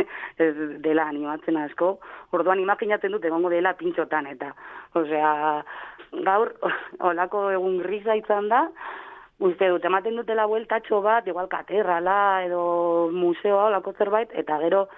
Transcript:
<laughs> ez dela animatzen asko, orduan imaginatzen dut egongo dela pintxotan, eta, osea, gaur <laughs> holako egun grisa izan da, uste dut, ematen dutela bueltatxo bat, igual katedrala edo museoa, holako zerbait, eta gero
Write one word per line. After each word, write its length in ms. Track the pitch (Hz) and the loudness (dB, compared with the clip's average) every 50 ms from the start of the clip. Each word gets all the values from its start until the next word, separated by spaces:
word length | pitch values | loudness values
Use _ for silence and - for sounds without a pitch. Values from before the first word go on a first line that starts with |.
| - - - | 0 0 0
<laughs> 220 | - - - - - | -14 -14 -8 -2 0
ez 160 | 165 160 147 151 156 147 147 151 | 0 0 0 -2 -6 -8 -6 -4
dela 240 | 147 156 156 160 156 151 | -2 0 2 2 0 0
animatzen 500 | 147 147 147 147 151 156 - - 160 156 | -4 -6 -6 -6 -6 -6 -4 -2 -2 -2
asko, 420 | 147 143 - - 170 185 196 - - - - - - - | -2 -4 -4 0 0 0 0 -2 -8 -18 -20 -20 -10 -4
orduan 280 | - 175 160 180 185 196 | -2 0 2 2 2 2
imaginatzen 520 | 185 196 202 - 233 208 208 208 - 196 202 | 2 0 0 0 0 0 0 0 0 -2 -4
dut 120 | 214 175 | -2 -2
egongo 240 | 165 160 165 180 180 | 0 0 0 0 2
dela 260 | 175 170 180 190 175 - | 2 2 2 0 0 -2
pintxotan, 500 | 165 180 170 - 156 - 156 156 147 139 | -4 -4 -2 -2 -4 -2 -2 -4 -4 -4
eta, 260 | 143 127 143 143 139 - - - - - - - - | -8 -12 -12 -12 -12 -16 -18 -20 -18 -18 -12 -4 -2
osea, 380 | 170 160 147 156 151 151 156 151 147 151 156 151 151 151 - - - - - - - - - - - 175 | -2 0 0 0 2 4 4 2 2 2 0 0 0 -4 -8 -14 -16 -16 -16 -18 -20 -20 -14 -8 -4 0
gaur 280 | 190 190 208 233 240 - - | 2 2 2 2 0 -2 -4
<laughs> 380 | - 180 - - - - - - | -4 -4 -4 -4 -8 -12 -8 -2
holako 500 | - 180 170 170 180 180 - 208 202 196 | -2 0 0 0 -2 -2 -2 -2 -2 0
egun 260 | 190 185 180 190 185 180 170 | 0 0 0 0 -2 -2 -2
grisa 320 | 180 202 208 202 220 220 220 | -4 -6 -4 -2 0 0 0
izan 320 | 214 - 214 202 202 208 | 0 0 0 0 0 2
da, 140 | 226 254 320 330 - - - - - - - - - - - - _ - | 2 2 2 0 -2 -10 -14 -14 -14 -14 -16 -18 -20 -20 -20 -18 _ 0
uste 300 | 196 185 170 - 190 185 | 0 0 2 2 2 2
dut, 160 | 175 170 170 | 2 2 0
ematen 320 | 175 190 190 190 226 233 233 | 0 0 0 0 -2 -4 -4
dutela 300 | 233 208 220 220 214 208 | -4 -2 0 0 2 2
bueltatxo 520 | 214 226 233 - 214 226 220 - 220 202 | 0 0 -2 -2 -4 -4 -2 0 0 2
bat, 260 | 196 214 226 233 226 190 | 4 4 4 2 2 0
igual 200 | 165 175 185 185 | -4 -4 -6 -4
katedrala 680 | - 160 156 - 170 208 208 180 175 170 175 185 196 202 202 202 190 190 185 | -6 -6 -6 -2 0 0 2 2 2 0 2 2 2 4 4 4 2 2 0
edo 200 | 175 175 175 175 175 175 175 170 175 170 170 170 165 170 | -2 -2 -2 0 0 0 2 2 2 2 2 2 0 0
museoa, 540 | 180 180 175 170 - - 208 202 196 208 220 | 2 2 2 2 2 2 2 4 4 4 4
holako 240 | 208 185 185 202 196 | 2 0 -2 -4 -2
zerbait, 400 | - 214 202 202 220 233 226 - | -2 0 2 2 0 0 -2 -4
eta 240 | - 160 - 151 147 | -6 -4 -2 -2 0
gero 280 | 156 170 180 196 196 196 - | 0 2 2 2 2 0 -4